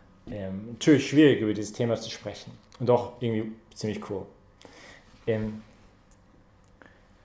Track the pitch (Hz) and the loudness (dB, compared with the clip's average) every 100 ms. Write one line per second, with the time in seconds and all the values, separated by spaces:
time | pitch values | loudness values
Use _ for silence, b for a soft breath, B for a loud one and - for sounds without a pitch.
0 | b b - 104 95 95 113 117 165 139 | b b -14 -10 -8 -8 -10 0 4 6
1 | - 139 151 - 110 104 104 - 117 110 | 6 6 8 6 2 -2 -4 -2 -2 -2
2 | 113 - 107 - - - - - 120 120 | -4 -10 -12 -12 -16 -20 -20 -4 2 2
3 | 98 - 117 110 110 110 - - 107 104 | 2 -6 -2 -2 -4 -10 -18 -8 -6 -6
4 | - 98 - - - - B B B B | -6 -8 -10 -18 -20 -20 B B B B
5 | B B - 110 110 107 - - - - | B B -2 -2 -2 -8 -16 -20 -20 -20
6 | - - - - - - - - - b | -20 -20 -20 -20 -20 -20 -20 -20 -20 b
7 | b b | b b